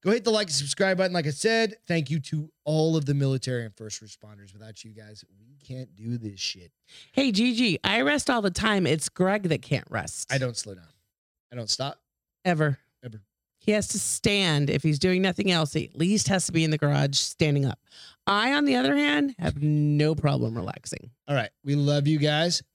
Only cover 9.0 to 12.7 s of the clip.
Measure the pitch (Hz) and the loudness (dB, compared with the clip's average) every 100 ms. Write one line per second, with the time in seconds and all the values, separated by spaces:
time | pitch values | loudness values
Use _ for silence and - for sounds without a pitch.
9 | - - 185 208 190 151 - 139 - 113 | -2 -2 0 0 0 -4 -2 -4 -2 -8
10 | 80 - - 139 127 117 - 92 82 _ | -6 -10 -4 -2 -2 -6 -10 -14 -20 _
11 | _ _ _ _ _ 123 110 - 135 - | _ _ _ _ _ -12 -6 -4 -4 -10
12 | _ _ _ _ 185 170 151 | _ _ _ _ -2 2 2